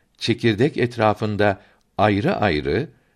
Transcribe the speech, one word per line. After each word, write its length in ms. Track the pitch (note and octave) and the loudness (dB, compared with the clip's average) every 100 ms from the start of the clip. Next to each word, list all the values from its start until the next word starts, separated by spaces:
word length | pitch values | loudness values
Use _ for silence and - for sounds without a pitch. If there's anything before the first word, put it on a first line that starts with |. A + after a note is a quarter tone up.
| _ _ | _ _
çekirdek 580 | - A#2 A#2+ G2+ D3 - | -4 0 0 2 0 0
etrafında 840 | A#2+ A#2 G#2+ G#2 G#2+ G2+ G#2 F#2+ _ _ _ - | -4 0 0 0 -2 0 0 0 _ _ _ 0
ayrı 380 | G#2 G2+ C3+ - | 2 2 0 0
ayrı 520 | G#2 D2+ C2+ F2+ D#3+ _ _ | 0 0 -2 -2 -4 _ _